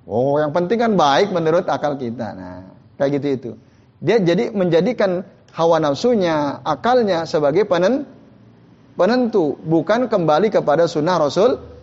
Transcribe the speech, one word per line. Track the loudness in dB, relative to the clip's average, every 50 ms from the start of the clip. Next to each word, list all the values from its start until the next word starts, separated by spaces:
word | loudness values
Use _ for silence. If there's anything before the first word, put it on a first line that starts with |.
| -14
Oh | -6 -4 -2 -2 0 0
yang | 0 -2 0
penting | -2 -2 -2 -2 -2 -2 0
kan | 0 2 2
baik | 4 4 4 4 2 0
menurut | 0 -2 0 2 0 0 0 0
akal | -4 -2 -2 -4 -4
kita. | -4 -6 -8 -8 -8 -10 -10 -10
Nah | -12 -14 -14 -16 -16 -18 -20 -20 -20 _ -20 _ -4
kayak | -2 -2 -2 -2 -2
gitu | -2
itu. | -4 -4 -6 -10 -14 -16 -20 _ _ _ _ _ _ -8 -2
Dia | 0 2 2
jadi | 2 2 0 0 0 -2
menjadikan | -2 -2 -2 2 2 2 2 0 0 -2 -2 -2 -2 -4 -6 -10 -18 _ _ _ -6
hawa | -2 0 2 2 2
nafsunya, | 2 0 -2 0 0 0 2 2 0 0 0 -2 -2 -4 -6 -6 -4 -4
akalnya | -4 -2 0 0 2 2 2 0 0 -2 -4
sebagai | -2 -2 0 0 2 2 2 0
penen-, | 2 0 0 2 2 0 0 -4 -8 -16 -20 -20 -20 -20 -20 -20 -20 -20 _ _ -20 -20 _ _ _ -2 0
penentu, | 2 2 2 2 0 2 2 0 0 0 -2 -4 -4
bukan | 0 0 0 2 2 0 0 0 0
kembali | 0 0 2 2 2 2 2 2
kepada | 0 0 0 2 2 2 2 2
sunnah | 0 -2 0 0 0
Rasul | 0 0 0 2 2 2 2 2 -2 -8 -16 -20 -20